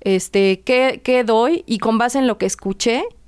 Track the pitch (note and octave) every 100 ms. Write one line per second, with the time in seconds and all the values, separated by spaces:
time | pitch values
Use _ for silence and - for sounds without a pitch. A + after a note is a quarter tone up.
0 | G3 F#3+ - G3 G3 F#3+ - B3+ C4 -
1 | - B3+ A3+ A3 B3+ E4+ - A3 A3+ A3+
2 | A#3+ C4+ B3+ G3+ F#3+ - G3 F#3+ A#3+ B3
3 | A#4 -